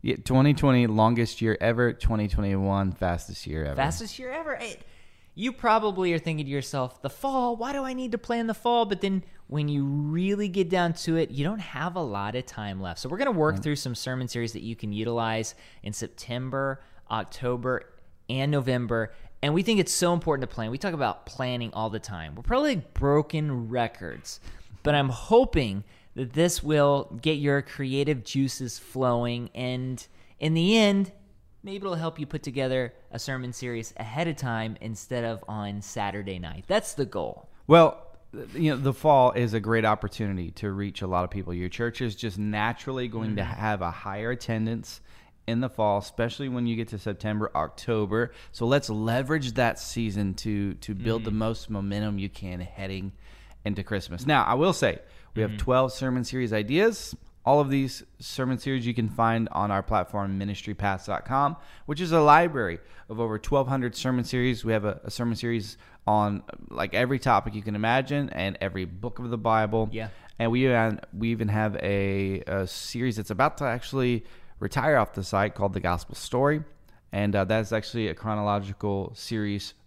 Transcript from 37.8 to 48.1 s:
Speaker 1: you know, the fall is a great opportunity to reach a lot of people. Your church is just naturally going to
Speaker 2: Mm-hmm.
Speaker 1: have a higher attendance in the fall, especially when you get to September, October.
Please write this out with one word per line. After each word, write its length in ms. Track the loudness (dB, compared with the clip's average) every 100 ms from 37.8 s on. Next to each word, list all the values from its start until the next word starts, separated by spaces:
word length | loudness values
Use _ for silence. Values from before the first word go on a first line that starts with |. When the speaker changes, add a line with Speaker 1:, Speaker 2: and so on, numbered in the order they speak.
| 10 6 -14 -20 -16 -14 -10
Speaker 1:
you 160 | 0 2
know, 80 | 4
the 160 | 0
fall 380 | 2 6 8 8
is 200 | 4 0
a 80 | 0
great 240 | 0 2
opportunity 640 | 4 2 -2 -4 -4 -4 -6
to 180 | -6 -6
reach 300 | -4 -6 -6
a 40 | -2
lot 180 | 0
of 40 | 0
people. 220 | -4 -6
Your 160 | -4 -6
church 320 | -2 -4 -2
is 160 | -6 -4
just 220 | -8 -4
naturally 720 | -4 0 -2 -2 -6 -6 -6
going 280 | -4 -4 -2
to 60 |
Speaker 2:
Mm-hmm. 100 | -4 -2
Speaker 1:
have 220 | -2 -2
a 80 | -2
higher 400 | -6 -8 -6 -4
attendance 720 | -6 -4 -2 -2 -4 -8 -16 -20 -20 -20 _ -4
in 140 | -2
the 80 | -2
fall, 300 | 0 2 2
especially 500 | -2 -2 -4 -2 -6
when 180 | -2 0
you 100 | -2
get 120 | -4
to 100 | -6
September, 520 | -6 -4 -2 -2 -2
October. 800 | -2 -4 -6 -2 0 2